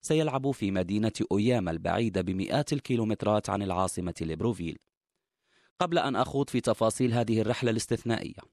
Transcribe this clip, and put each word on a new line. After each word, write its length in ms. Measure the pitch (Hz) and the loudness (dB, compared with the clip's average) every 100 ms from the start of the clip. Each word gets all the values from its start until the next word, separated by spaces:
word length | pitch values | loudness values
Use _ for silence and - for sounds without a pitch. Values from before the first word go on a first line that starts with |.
سيلعب 500 | - 156 151 135 135 | 0 0 2 0 -2
في 200 | 131 98 | 0 0
مدينة 420 | 98 90 104 110 - - | 0 0 2 0 0 0
أوياما 380 | 98 110 123 90 | 2 4 2 0
البعيدة 500 | 82 90 90 113 95 | -2 0 0 0 0
بمئات 520 | 90 95 - - 147 | 0 -2 0 0 0
الكيلومترات 760 | 143 - 120 110 107 104 107 104 | -4 0 0 0 0 2 2 2
عن 120 | 101 | -2
العاصمة 520 | 98 90 92 - 90 85 | 0 0 0 -2 -6 -4
ليبروفيل. 580 | 82 80 113 95 82 - _ _ _ _ _ _ _ _ _ _ | -6 -2 -2 -2 -6 -8 _ _ _ _ _ _ _ _ _ _
قبل 180 | 180 170 | 0 2
أن 180 | 135 110 | 2 0
أخوض 340 | 131 135 143 | 0 0 0
في 100 | 127 | 0
تفاصيل 520 | 117 110 113 - 127 | 0 2 2 2 0
هذه 280 | 117 113 110 | 2 2 2
الرحلة 300 | 107 123 120 | 2 0 0
الاستثنائية 640 | 110 - 117 117 107 - - - | -2 -2 -4 -2 -4 -4 -12 -18